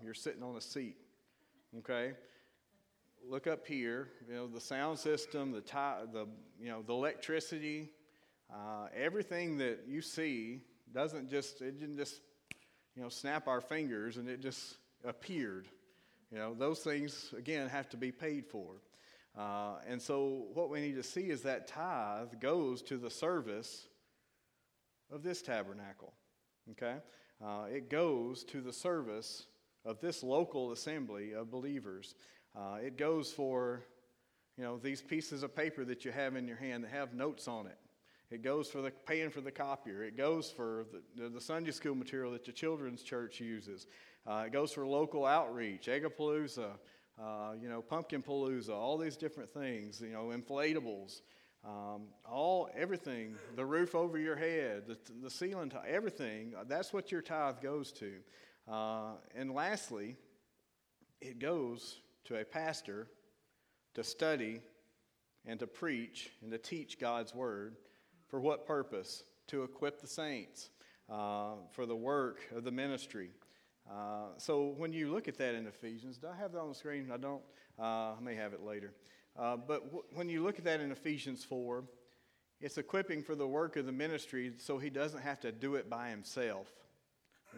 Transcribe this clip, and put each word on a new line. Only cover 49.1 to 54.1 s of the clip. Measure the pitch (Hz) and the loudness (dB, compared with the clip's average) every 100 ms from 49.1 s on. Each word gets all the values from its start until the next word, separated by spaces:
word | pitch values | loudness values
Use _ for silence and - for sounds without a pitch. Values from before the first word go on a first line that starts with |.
| - | 0
different | 156 147 107 | -4 -4 -8
things, | 147 135 113 104 101 | -4 -2 -2 -4 -6
you | 113 | -6
know, | 110 117 | -4 -2
inflatables, | 120 120 139 151 156 120 98 98 - - - - _ 107 | -2 0 4 6 6 2 -2 -6 -12 -16 -20 -20 _ -8
um, | 104 104 104 104 - | -4 -4 -4 -8 -14
all, | 113 127 165 185 156 123 | -4 2 6 6 4 2
everything, | 180 180 143 120 110 107 113 120 | 2 2 0 -2 -4 -6 -6 -2
the | 135 | 4
roof | 160 175 165 | 6 6 6
over | 170 | 4